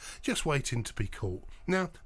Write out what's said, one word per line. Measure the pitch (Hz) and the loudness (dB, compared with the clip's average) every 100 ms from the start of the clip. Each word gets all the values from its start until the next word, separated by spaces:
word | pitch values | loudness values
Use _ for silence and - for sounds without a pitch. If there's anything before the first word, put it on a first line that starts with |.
| - - | -8 -6
just | - 233 | -2 2
waiting | 165 143 - 120 | 4 4 2 0
to | 110 | -2
be | - 101 | 0 -2
caught. | - 98 90 - - - | 0 -2 -2 -6 -8 2
Now, | 185 175 - | 4 4 0